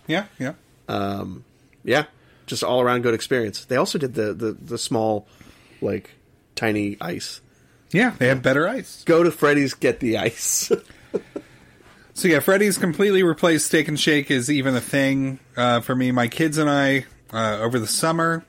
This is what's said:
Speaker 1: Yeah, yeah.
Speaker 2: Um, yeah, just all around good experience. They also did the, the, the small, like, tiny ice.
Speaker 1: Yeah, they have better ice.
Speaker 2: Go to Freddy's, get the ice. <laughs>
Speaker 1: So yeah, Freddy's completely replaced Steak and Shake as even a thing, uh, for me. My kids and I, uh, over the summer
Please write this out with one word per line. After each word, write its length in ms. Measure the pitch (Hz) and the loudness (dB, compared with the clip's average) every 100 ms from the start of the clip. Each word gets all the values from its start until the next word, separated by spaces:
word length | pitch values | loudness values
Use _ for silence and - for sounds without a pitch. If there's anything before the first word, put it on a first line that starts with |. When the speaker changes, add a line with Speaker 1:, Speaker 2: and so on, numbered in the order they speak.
| - | -4
Speaker 1:
Yeah, 200 | 165 208 - | -4 -4 -8
yeah. 160 | 135 - _ _ - | -10 -10 _ _ -8
Speaker 2:
Um, 560 | 104 101 98 95 92 - _ _ _ | -4 -4 -6 -8 -12 -18 _ _ _
yeah, 200 | - 139 147 _ _ _ - | -2 0 -2 _ _ _ -10
just 180 | 127 | -6
all 160 | 87 123 | 0 2
around 220 | 123 123 | 2 0
good 120 | 120 | 0
experience. 500 | 113 - 131 110 - | -2 -2 -2 -2 -6
They 120 | - 127 | -4 -2
also 220 | 196 196 | 0 -2
did 160 | 131 | -4
the, 180 | 110 107 | -4 -4
the, 200 | 92 113 | -4 -6
the 260 | - - 117 | -8 -10 -10
small, 480 | - 120 110 107 - - - - - - | -4 -2 0 -2 -6 -20 -20 -20 -20 -8
like, 280 | 101 98 - _ _ _ _ | -6 -6 -10 _ _ _ _
tiny 420 | - 113 107 101 101 | -4 -2 -2 -4 -6
ice. 400 | 113 101 - - - _ _ _ _ | -8 -10 -10 -14 -20 _ _ _ _
Speaker 1:
Yeah, 220 | 170 247 - | 0 0 2
they 100 | 127 | 0
have 140 | 135 | 2
better 240 | 135 135 175 | 2 2 0
ice. 360 | 247 - - | -4 -10 -6
Speaker 2:
Go 180 | - 165 | 2 4
to 80 | 170 | 4
Freddy's, 440 | 151 147 147 135 | 4 2 4 2
get 260 | - 131 117 | 0 0 0
the 160 | 120 107 | 0 0
ice. 520 | 104 - - - - - | 0 -2 -4 -2 0 -2
<laughs> 60 | - - - 202 - - - - - - - - - | -2 -20 -8 -8 -8 -14 -16 -20 -20 -20 -20 -20 -16
Speaker 1:
So 140 | - 180 | -2 2
yeah, 120 | 147 | 2
Freddy's 380 | 185 196 208 - | 4 4 4 2
completely 440 | 185 151 202 190 | -2 2 2 4
replaced 440 | 175 151 175 156 - | 2 2 2 2 2
Steak 220 | 160 147 | 2 0
and 120 | 147 | 0
Shake 300 | 165 147 139 | 2 2 2
as 200 | 135 123 | 0 0
even 240 | 147 135 | 0 0
a 60 | 123 | -2
thing, 580 | - 139 135 135 135 131 _ | 0 0 2 0 -2 -6 _
uh, 260 | - 123 120 | -2 2 2
for 140 | - | 0
me. 180 | 127 127 | 0 0
My 160 | 123 117 | 2 0
kids 280 | - 160 151 | 0 0 2
and 140 | 151 | 2
I, 340 | 143 135 135 - - - | 2 2 0 -2 -14 -10
uh, 280 | 113 110 104 | -4 -2 -2
over 180 | 113 123 | -2 -2
the 80 | 104 | -2
summer 560 | - 160 170 165 165 | -2 0 0 0 -2